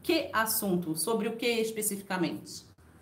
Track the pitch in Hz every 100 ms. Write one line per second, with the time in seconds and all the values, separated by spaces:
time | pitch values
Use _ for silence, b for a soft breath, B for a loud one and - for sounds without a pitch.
0 | - 349 - 214 220 - 208 180 160 160
1 | - 220 226 - 247 226 220 220 208 202
2 | - 185 165 - - - - - - -